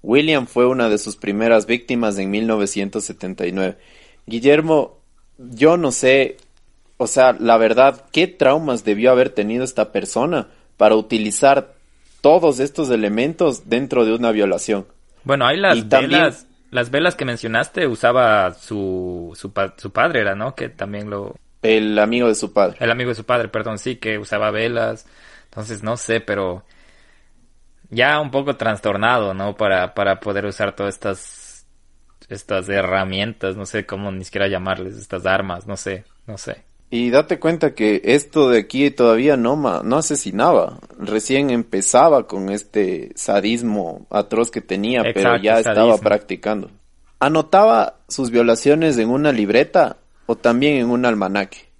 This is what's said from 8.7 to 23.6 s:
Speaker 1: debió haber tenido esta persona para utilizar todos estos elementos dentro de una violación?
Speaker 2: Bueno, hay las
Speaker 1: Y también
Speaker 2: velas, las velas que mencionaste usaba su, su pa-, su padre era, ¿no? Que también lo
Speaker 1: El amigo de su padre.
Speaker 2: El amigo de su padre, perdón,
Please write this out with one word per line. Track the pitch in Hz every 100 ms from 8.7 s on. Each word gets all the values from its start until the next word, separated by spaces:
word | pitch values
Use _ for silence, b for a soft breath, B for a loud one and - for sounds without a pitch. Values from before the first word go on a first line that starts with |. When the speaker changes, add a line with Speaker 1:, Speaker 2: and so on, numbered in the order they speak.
| 120
Speaker 1:
debió | - 104 123
haber | 127 127
tenido | - 104 117
esta | 127 - 107
persona | 101 98 117 147 156 104 b b _
para | 107 110
utilizar | 107 117 107 - 139 139 - _ _ _ _ _
todos | 139 170 165 127
estos | 139 - 139
elementos | 117 104 107 139 160 165 117 -
dentro | 117 139 127
de | 110 117
una | 117
violación? | 107 101 90 - 101 95 _ _ _
Speaker 2:
Bueno, | 127 139 123
hay | 165
las | 196 131
Speaker 1:
Y |
también | 107 135 135 151
Speaker 2:
velas, | 156 - _ _ _
las | 123 120
velas | 143 175 -
que |
mencionaste | 131 117 117 113 - - 151
usaba | 110 120 127 123 107 92
su, | 87 - 107 95 92 90 90 85 -
su | 101
pa-, | 101 98 _
su | 98
padre | 107 147 139
era, | 101 98
¿no? | 120 -
Que | -
también | - 98 104 104
lo | 101 98 - _ _
Speaker 1:
El | 113 110 107 104
amigo | 107 120 120
de | 107
su | 104
padre. | 104 95 -
Speaker 2:
El | 120
amigo | 117 123
de | 113
su |
padre, | 110 123 110
perdón, | 110